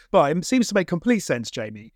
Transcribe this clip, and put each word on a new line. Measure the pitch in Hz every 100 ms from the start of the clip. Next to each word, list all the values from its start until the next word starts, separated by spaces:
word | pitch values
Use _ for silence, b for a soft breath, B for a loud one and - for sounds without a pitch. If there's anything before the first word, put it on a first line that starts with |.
| b
But | 185 143 165
it |
seems | - 254 226
to |
make | 202 180
complete | 175 233 233
sense, | - 123 113
Jamie, | - 110 107 110